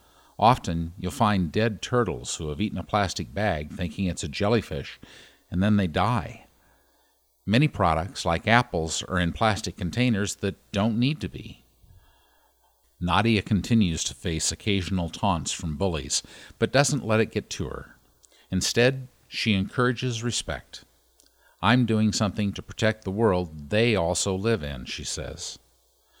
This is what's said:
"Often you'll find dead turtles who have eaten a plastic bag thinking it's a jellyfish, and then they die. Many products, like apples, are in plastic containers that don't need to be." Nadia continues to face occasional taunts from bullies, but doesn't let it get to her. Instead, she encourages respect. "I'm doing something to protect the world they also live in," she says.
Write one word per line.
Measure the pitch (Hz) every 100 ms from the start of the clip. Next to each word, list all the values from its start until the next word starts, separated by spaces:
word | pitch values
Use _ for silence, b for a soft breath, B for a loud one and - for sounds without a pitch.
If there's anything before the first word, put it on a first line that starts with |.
| b b b b
"Often | 107 127 - 85 85 92
you'll | 90
find | - 110 101 85
dead | 107 113 98
turtles | - 123 110 65 62 -
who | 78
have | 73
eaten | 104 92
a |
plastic | - 107 95 - 87
bag | - 104 80 76
thinking | - 87 - 95
it's | 85
a | 80
jellyfish, | 71 101 117 - 73 67 - B B B B B
and | 87
then | 101 104
they | 95
die. | 78 98 120 78 - - _ b b b b b b _ _ -
Many | 110 151
products, | - 92 80 95 -
like | 90 85 -
apples, | 117 120 90 80 -
are | - 90
in | 85
plastic | - 113 95 - -
containers | 90 110 123 104 101 -
that | 101 85 _
don't | 98 107 113
need | 127 151
to | 95
be." | - 113 - _ _ _ b b b b b b b b _ _ _
Nadia | 87 85 110 110
continues | - 101 78 117 95 80
to | -
face | - - 80 -
occasional | - - 98 87 95 85
taunts | - 104 85 69
from | - 85 73
bullies, | 95 80 69 - - B B B
but | -
doesn't | 131 143 143
let | 113 110
it | 110
get | 107 -
to | -
her. | 73 - - - _ _ _ b b
Instead, | 185 175 - 123 135 127 _ _
she | - 117
encourages | 98 95 - 123 120 127 113
respect. | 120 - - 71 - - - _ _ _ _ b b b
"I'm | 95 123 117
doing | 110 107
something | - 107 90 101
to | 87
protect | - - 110 107
the | -
world | 98 113 104 87 78 73
they | 104 120 104
also | 85 87 -
live | 95 104 113
in," | 73 67
she | 62 -
says. | 76 - 71 69 - - _ _ _ _ b b